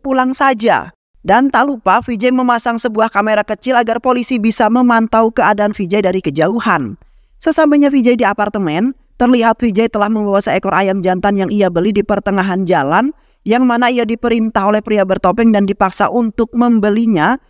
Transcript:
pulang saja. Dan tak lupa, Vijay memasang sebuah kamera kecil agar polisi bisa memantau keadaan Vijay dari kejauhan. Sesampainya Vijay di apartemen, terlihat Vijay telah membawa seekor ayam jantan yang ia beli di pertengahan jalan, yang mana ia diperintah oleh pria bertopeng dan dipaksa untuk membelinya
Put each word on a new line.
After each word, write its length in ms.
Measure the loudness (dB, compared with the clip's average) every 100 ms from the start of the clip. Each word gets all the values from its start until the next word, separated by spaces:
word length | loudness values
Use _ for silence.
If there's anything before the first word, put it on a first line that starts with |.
pulang 320 | -2 -2 -2 0
saja. 560 | 0 0 0 0 -2 _ _ _
Dan 240 | 0 2 4
tak 240 | 2 0
lupa, 320 | -2 0 0
Vijay 320 | 0 -2 0 0
memasang 400 | 0 0 -2 -4
sebuah 320 | -4 -2 -2
kamera 400 | 0 0 -2 -2
kecil 320 | -6 -2 0
agar 240 | 0 -2
polisi 320 | -2 -2 -2 -2
bisa 320 | -2 0 2
memantau 640 | 2 4 2 2 2 0
keadaan 400 | 0 0 0 -2
Vijay 320 | -2 -2 0
dari 160 | 0 -2
kejauhan. 800 | -4 0 0 0 -2 -2 -2 -10 -18 _ _ _
Sesampainya 480 | -2 2 2 4 2
Vijay 320 | 2 2 2
di 80 | 0
apartemen, 640 | 0 -4 -2 -2 -2 -2 -4 _ _
terlihat 400 | 0 2 2 0
Vijay 240 | 0 0 -2
telah 240 | -2 -2
membawa 320 | -2 0 0
seekor 320 | 0 -2 0 0
ayam 240 | 0 0
jantan 400 | -2 0 0 0
yang 80 | -2
ia 240 | 0 0
beli 240 | 0 0 -2
di 80 |
pertengahan 640 | -2 -4 -2 -2 -2 -2 0
jalan, 480 | 0 2 0 -2 -6 _ _
yang 240 | -2 0 2
mana 240 | 2 0
ia 160 | 0 -2
diperintah 640 | -2 -2 -2 -2 -2 0
oleh 140 | 0 0
pria 160 | 0
bertopeng 480 | 0 0 0 2 2
dan 160 | 2 0
dipaksa 480 | 0 -2 0 -2
untuk 400 | 0 -2 -2 -4
membelinya 880 | 0 2 2 2 0 0 2 0 -2 -6